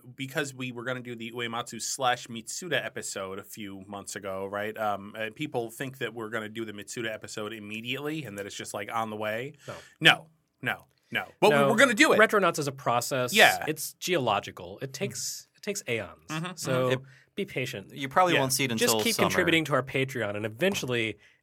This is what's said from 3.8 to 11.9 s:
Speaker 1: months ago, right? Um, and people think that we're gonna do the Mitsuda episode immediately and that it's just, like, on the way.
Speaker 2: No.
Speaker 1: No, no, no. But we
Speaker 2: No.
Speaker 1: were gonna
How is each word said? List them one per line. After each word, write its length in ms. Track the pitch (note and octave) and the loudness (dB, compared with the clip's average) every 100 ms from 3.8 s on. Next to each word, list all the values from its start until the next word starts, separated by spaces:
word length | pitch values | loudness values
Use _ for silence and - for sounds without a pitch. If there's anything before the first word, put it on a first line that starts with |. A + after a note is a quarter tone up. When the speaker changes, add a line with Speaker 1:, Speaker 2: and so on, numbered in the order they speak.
| F#2+ | -12
Speaker 1:
months 280 | G2 F#2+ G#2 | -12 -10 -10
ago, 320 | G2 F#2+ G2 | -6 -6 -4
right? 280 | G2+ G#2+ A2 | -2 -4 -2
Um, 340 | G#2+ G2 G2+ G#2+ | -2 -2 -8 -8
and 200 | A2 A2 | -8 -6
people 340 | D3+ B2+ A2+ | -4 -4 -4
think 300 | - C#3 C3+ | -6 -10 -6
that 120 | A#2+ A#2 | -6 -6
we're 140 | G#2+ | -6
gonna 200 | A2+ G#2+ | -4 -6
do 160 | A2 A2 | -6 -8
the 80 | |
Mitsuda 400 | G2+ G2 - A2+ | -10 -10 -6 -6
episode 400 | G#2+ G2+ - G#2 | -6 -10 -8 -8
immediately 720 | A2 G#2 A2 A#2 C3+ D3 D#3 B2 | -8 -10 -10 -6 -6 -4 -6 -8
and 120 | G2+ | -8
that 80 | G2+ | -8
it's 80 | - | -10
just, 180 | A2 | -8
like, 160 | G#2+ G#2 | -8 -6
on 200 | A#2 A2 | -4 -4
the 40 | G#2+ | -4
way. 380 | G#2+ A2 C3+ - - | -4 -4 -8 -14 -14
Speaker 2:
No. 80 | F2+ - _ | -14 -16 _
Speaker 1:
No, 240 | D#3 - - _ _ _ | 6 6 0 _ _ _
no, 220 | B2 G2 - _ _ | -4 -4 -8 _ _
no. 140 | A2+ F#2 - | -6 -6 4
But 120 | D#3+ | 6
we 40 | D3 | 8
Speaker 2:
No. 120 | C#3 | 6
Speaker 1:
were 60 | G#3+ | 6
gonna 180 | C4+ | 6